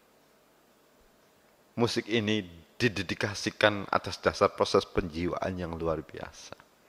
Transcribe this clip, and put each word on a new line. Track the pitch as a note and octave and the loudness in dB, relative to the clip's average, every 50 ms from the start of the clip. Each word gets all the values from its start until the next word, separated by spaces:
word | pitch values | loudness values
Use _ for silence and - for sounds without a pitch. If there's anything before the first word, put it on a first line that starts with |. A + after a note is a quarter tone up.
| _ _ _ _ _ _ _ _ _ _ _ _ _ _ _ _ _ _ _ _ _ _ _ _ _ _ _ _ _ _ _ _ _ _ - | _ _ _ _ _ _ _ _ _ _ _ _ _ _ _ _ _ _ _ _ _ _ _ _ _ _ _ _ _ _ _ _ _ _ 0
musik | - A#2+ A2+ - A#2 - | 2 2 2 2 0 -2
ini | - G#2+ A#2+ G#2 G#2 G#2+ G#2+ F#2+ F2 E2+ E2 - _ _ - | 2 0 0 2 2 0 0 -2 -6 -12 -20 -20 _ _ 0
didedikasikan | A#2+ A#2+ F#2 F#2+ F#2+ - G#2 - - A2 G2+ - - G#2+ - - - G#2+ G#2 G2+ F#2+ - | 0 0 0 0 -4 -4 -4 -2 -2 -4 -4 -2 -4 -4 -2 4 4 4 4 4 -4 0
atas | - F2+ - G2+ - | 0 0 0 -2 -8
dasar | - - F#2+ F2+ - G2+ F#2+ - | 0 0 0 2 4 2 2 4
proses | - G2+ - - G2+ - | 2 0 4 4 2 2
penjiwaan | - - G#2 F#2+ E2+ D2+ E2 F2 F2 D#2+ - - F#2 F#2+ F2+ | 2 -2 -2 -2 -2 -2 -2 -2 -2 -2 -2 -2 -2 -4 -4
yang | F2+ E2 E2 | -6 -6 -6
luar | D#2+ E2 E2 D#2+ D#2+ | -4 -2 -2 -2 -2
biasa. | D2 - - - - - - - - - - _ - _ _ _ _ | -4 -10 -12 -14 -14 -14 -16 -18 -18 -18 -18 _ -20 _ _ _ _